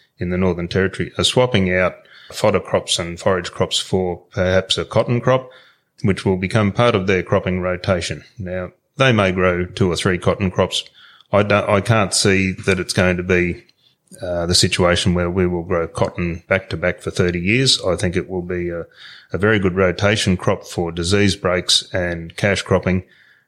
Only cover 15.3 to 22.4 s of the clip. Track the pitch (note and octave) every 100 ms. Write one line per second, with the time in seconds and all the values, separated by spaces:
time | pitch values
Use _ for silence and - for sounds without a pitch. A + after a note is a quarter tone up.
15.3 | F#2 F2+ F2 E2+ F2 E2 - F#2+ - F2
16.3 | E2+ - F#2+ - E2 F2 E2+ - - F2+
17.3 | F2 F2+ A#2+ C3+ - F#2+ E2+ F#2 F2 F2
18.3 | F#2 F2 F2+ F2 E2+ D#2+ - - - -
19.3 | F2 G#2 A2 F#2 F2+ F#2 E2+ G2+ G#2+ -
20.3 | F2+ - F#2+ - - E2+ E2+ E2+ G2+ G2+
21.3 | F2+ F#2 F2+ F2+ - - F#2+ F2 E2+ E2
22.3 | -